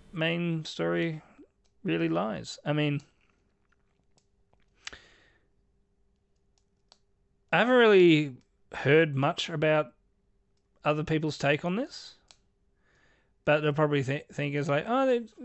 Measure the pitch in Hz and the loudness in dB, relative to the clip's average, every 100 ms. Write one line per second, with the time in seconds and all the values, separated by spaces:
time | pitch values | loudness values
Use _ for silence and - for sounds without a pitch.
0 | - 156 160 170 170 160 156 - 170 170 | -14 -6 -4 -4 -4 -4 -8 -6 -4 -2
1 | 165 156 - - - _ _ _ 185 165 | -4 -8 -14 -20 -20 _ _ _ -6 -4
2 | 165 165 214 170 - - - 151 151 143 | -2 -2 -4 -8 -12 -12 -4 -2 -2 -4
3 | - _ _ _ _ _ _ _ _ _ | -8 _ _ _ _ _ _ _ _ _
4 | _ _ _ _ _ _ _ _ - - | _ _ _ _ _ _ _ _ -20 -20
5 | - _ _ _ _ _ _ _ _ _ | -20 _ _ _ _ _ _ _ _ _
6 | _ _ _ _ _ _ _ _ _ _ | _ _ _ _ _ _ _ _ _ _
7 | _ _ _ _ - 160 233 254 226 196 | _ _ _ _ -2 0 4 6 8 8
8 | 175 151 147 123 _ _ - - 127 156 | 8 6 2 -8 _ _ -16 -4 4 4
9 | 160 135 143 175 - 165 156 156 151 _ | 4 0 -2 -2 -6 -2 0 0 -2 _
10 | _ _ _ _ _ _ _ _ 147 151 | _ _ _ _ _ _ _ _ -4 -2
11 | 156 160 156 - 143 147 175 196 311 - | -2 -2 -2 -2 -2 -2 -2 -6 -6 -12
12 | - - _ _ _ _ _ _ _ _ | -20 -20 _ _ _ _ _ _ _ _
13 | _ _ _ _ - 151 151 147 151 143 | _ _ _ _ 0 0 0 0 0 0
14 | 131 143 - - 147 143 147 143 220 254 | -2 -6 -8 -8 -6 -4 -2 -2 -2 -2
15 | 269 240 220 - | 0 -2 -4 -16